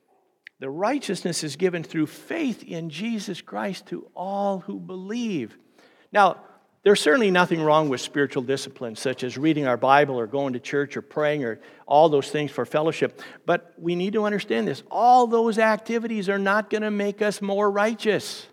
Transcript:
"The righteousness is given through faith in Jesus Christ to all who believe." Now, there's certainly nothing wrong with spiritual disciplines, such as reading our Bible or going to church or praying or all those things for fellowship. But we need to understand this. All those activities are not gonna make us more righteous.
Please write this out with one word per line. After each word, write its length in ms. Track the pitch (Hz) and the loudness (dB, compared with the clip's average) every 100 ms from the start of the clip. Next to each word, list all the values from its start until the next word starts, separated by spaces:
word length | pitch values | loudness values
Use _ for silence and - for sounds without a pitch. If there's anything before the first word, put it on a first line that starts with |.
| _ _ _ _ - _ | _ _ _ _ -20 _
"The 80 | 135 | -10
righteousness 760 | 151 208 285 - 180 185 160 | -4 -2 -2 -4 -4 -4 -6
is 100 | 151 | -8
given 300 | 143 185 170 | -2 -2 -2
through 220 | 156 156 151 | -6 -4 -4
faith 580 | - - 330 277 - | -6 -8 -4 -4 -4
in 260 | - 170 165 | -10 -10 -10
Jesus 500 | 147 226 220 190 175 | -8 -6 -6 -8 -12
Christ 460 | - 202 214 185 - | -10 -8 -6 -8 -10
to 240 | - - | -12 -12
all 440 | - 185 196 196 190 | -12 -8 -4 -2 -4
who 220 | 185 196 | -8 -12
believe." 760 | 175 185 190 240 226 170 107 - _ _ _ _ _ | -12 -14 -8 -6 -4 -4 -6 -12 _ _ _ _ _
Now, 320 | 208 190 - - _ _ _ | 4 4 2 -12 _ _ _
there's 180 | 196 196 | 4 6
certainly 300 | - 285 208 | 6 4 4
nothing 320 | 180 175 165 | 4 2 2
wrong 260 | 156 151 151 | 4 4 4
with 120 | 123 | -2
spiritual 420 | - 143 135 147 | -4 -2 0 -2
disciplines, 560 | 123 135 123 - 120 107 | -4 -4 -6 -10 -12 -6
such 240 | 131 123 | -6 -4
as 160 | 127 127 | -8 -2
reading 280 | 156 151 135 | 0 2 0
our 100 | 120 | 2
Bible 420 | 131 139 147 127 | 4 6 4 0
or 80 | 110 | -4
going 280 | 139 139 | -4 -4
to 60 | 123 | -6
church 360 | - 143 139 117 | -4 -4 -2 -6
or 60 | |
praying 420 | - 156 151 151 | -8 -2 -2 -2
or 160 | 117 110 - - - | -4 -8 -14 -20 2
all 220 | 143 165 | 6 6
those 220 | 143 - | 4 0
things 200 | 151 147 | -4 -4
for 160 | - 117 | -6 -2
fellowship. 560 | 151 160 151 127 - - - - | -2 -2 -2 -4 -4 -18 -8 -2
But 260 | 170 - - | -2 -4 -8
we 160 | 170 | -4
need 200 | 175 190 | -2 -2
to 100 | 220 | -2
understand 420 | 208 202 - 226 208 | -2 -2 -2 -2 -2
this. 160 | 139 - | -6 -6
All 380 | 185 240 254 240 | 2 6 6 6
those 300 | 233 226 220 | 2 2 2
activities 680 | 220 214 220 226 226 220 190 | 2 2 -2 -4 -4 -2 -2
are 100 | 196 | 0
not 300 | 196 208 208 | 2 0 0
gonna 200 | 214 214 | -4 -2
make 320 | 208 202 202 | -2 -2 0
us 180 | 208 196 | -2 -2
more 300 | 196 196 208 | -4 0 0
righteous. 800 | 202 220 226 220 170 - - - | 2 0 0 0 0 -4 -12 -18